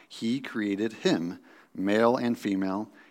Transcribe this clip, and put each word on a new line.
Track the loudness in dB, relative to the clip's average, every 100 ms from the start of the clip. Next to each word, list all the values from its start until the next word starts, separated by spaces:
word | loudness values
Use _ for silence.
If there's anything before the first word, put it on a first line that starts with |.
| -20
he | -6 -2 -2
created | -4 -4 -2 0 -2
him. | 0 0 2 0 -8 -16 -20 -14
Male | -4 2 4 4 4
and | 0 -2
female, | -2 0 0 -2 -6 -14 -20